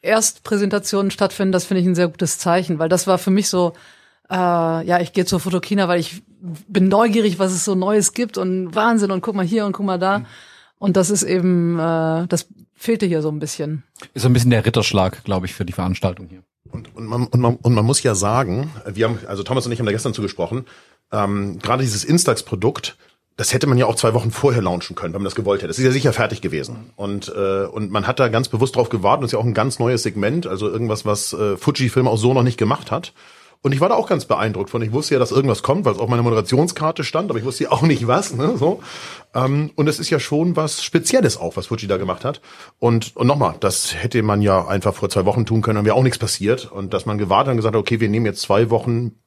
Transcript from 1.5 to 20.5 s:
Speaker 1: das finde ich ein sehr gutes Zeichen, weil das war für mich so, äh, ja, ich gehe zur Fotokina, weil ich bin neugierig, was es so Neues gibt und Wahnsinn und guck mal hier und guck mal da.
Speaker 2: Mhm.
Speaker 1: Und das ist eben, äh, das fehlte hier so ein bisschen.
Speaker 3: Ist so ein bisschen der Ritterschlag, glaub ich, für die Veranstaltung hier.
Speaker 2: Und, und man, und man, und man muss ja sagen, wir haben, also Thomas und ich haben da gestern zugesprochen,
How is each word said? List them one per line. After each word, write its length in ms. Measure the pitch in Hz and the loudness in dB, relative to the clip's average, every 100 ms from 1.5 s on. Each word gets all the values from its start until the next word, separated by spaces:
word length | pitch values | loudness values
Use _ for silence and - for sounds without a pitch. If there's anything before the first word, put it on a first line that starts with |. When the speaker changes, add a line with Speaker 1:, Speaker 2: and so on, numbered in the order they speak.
Speaker 1:
das 120 | 185 | 0
finde 160 | 180 190 | 0 0
ich 60 | 180 | 2
ein 80 | |
sehr 140 | 175 175 | 2 0
gutes 300 | - 165 - | 0 -4 -2
Zeichen, 400 | 180 175 170 156 | 2 2 2 -2
weil 120 | 165 | 2
das 160 | 180 - | 0 2
war 100 | 180 | 0
für 140 | 196 | 2
mich 180 | 190 196 | 2 2
so, 240 | 180 175 - - - _ _ _ | 0 0 -2 -20 -20 _ _ _
äh, 40 | |
ja, 680 | 185 180 175 165 165 170 175 | 0 2 2 0 -2 0 0
ich 120 | 170 | 2
gehe 100 | 202 | -2
zur 160 | 180 180 | 0 -2
Fotokina, 480 | 185 180 - 202 185 | 0 -4 0 0 2
weil 120 | 175 | 0
ich 220 | 165 175 _ _ 185 156 - | -2 -8 _ _ -14 -14 -10
bin 200 | 208 185 | 0 4
neugierig, 500 | 202 233 220 208 175 | 4 4 4 2 2
was 140 | 190 | 0
es 120 | 185 | 0
so 100 | 208 | -2
Neues 380 | 185 185 214 202 | 0 2 2 0
gibt 240 | - 240 196 | -2 -4 -4
und 380 | 185 185 180 | -2 -2 -2
Wahnsinn 360 | 180 226 226 202 | 0 2 2 2
und 120 | 185 | -2
guck 120 | 202 | -2
mal 100 | 196 | -2
hier 200 | 175 220 | 0 0
und 80 | 202 | -2
guck 140 | 190 202 | -2 -2
mal 120 | 185 | 0
da. 200 | 190 202 | 0 0
Speaker 2:
Mhm. 80 | - - - - _ _ | -4 -18 -20 -20 _ _
Speaker 1:
Und 180 | 202 185 | 2 2
das 100 | 185 | 2
ist 140 | 208 | 0
eben, 560 | - 180 180 175 170 170 | 0 0 2 2 2 0
äh, 480 | 165 165 160 160 175 | 0 0 0 -2 -2
das 180 | 175 - - _ | -4 -4 -20 _
fehlte 320 | _ - 226 196 | _ -4 0 0
hier 160 | 165 | 0
so 80 | 151 | -2
ein 80 | 151 | -4
bisschen. 460 | 151 - 151 151 - - - | -8 -6 -6 -6 -10 -20 -16
Speaker 3:
Ist 100 | - | -2
so 60 | 123 | 4
ein 60 | |
bisschen 160 | 123 123 | 4 6
der 160 | 117 110 | 4 4
Ritterschlag, 580 | 113 101 104 92 - | 2 2 2 2 -2
glaub 200 | - 95 | -4 -4
ich, 100 | 92 | -4
für 100 | - | -6
die 80 | 85 | -6
Veranstaltung 560 | 92 90 92 95 90 87 | -2 -2 0 -2 -4 -16
hier. 140 | 92 _ _ - | -20 _ _ -16
Speaker 2:
Und, 240 | - 107 | -16 -16
und 120 | - 113 | -14 -8
man, 200 | 120 123 | -4 0
und 140 | 123 | 2
man, 160 | 120 123 | 2 2
und 180 | 120 | 2
man 100 | 113 | 2
muss 180 | 113 139 | 2 2
ja 120 | 127 | 0
sagen, 560 | 98 101 117 113 101 151 120 - | 0 0 0 0 -4 -6 -10 -12
wir 200 | 98 113 | -2 -2
haben, 120 | 113 113 | -2 -8
also 160 | 98 | -10
Thomas 220 | 98 131 | -2 -2
und 80 | 120 | -2
ich 60 | 117 | -2
haben 80 | 110 | -2
da 60 | |
gestern 200 | 107 123 | -2 -4
zugesprochen, 540 | 101 101 - 85 | -4 -6 -4 -6